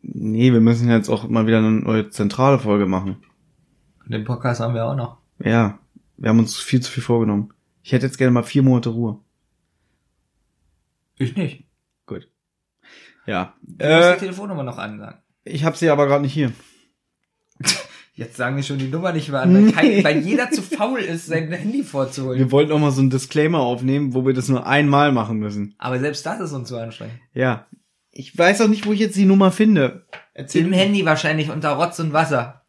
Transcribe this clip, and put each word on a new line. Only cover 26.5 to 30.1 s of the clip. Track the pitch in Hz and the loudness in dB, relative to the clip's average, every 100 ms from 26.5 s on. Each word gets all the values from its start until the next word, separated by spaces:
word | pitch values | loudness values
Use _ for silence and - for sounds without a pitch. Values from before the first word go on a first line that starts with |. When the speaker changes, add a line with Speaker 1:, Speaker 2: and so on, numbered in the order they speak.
Speaker 2:
uns | 139 117 | -10 -10
zu | 117 | -10
anstrengend. | 113 - 110 117 _ | -12 -14 -16 -18 _
Speaker 1:
Ja. | 123 127 120 _ - _ _ _ | -4 -2 -2 _ -20 _ _ _
Ich | - 131 - | -20 -14 0
weiß | 175 202 | 2 4
auch | 214 | 2
nicht, | 214 208 | 2 -2
wo | |
ich | 208 | -2
jetzt | 220 190 | 0 2
die | 196 | 4
Nummer | 196 190 | 6 4
finde. | 185 214 190 127 - _ | 4 4 4 2 -2 _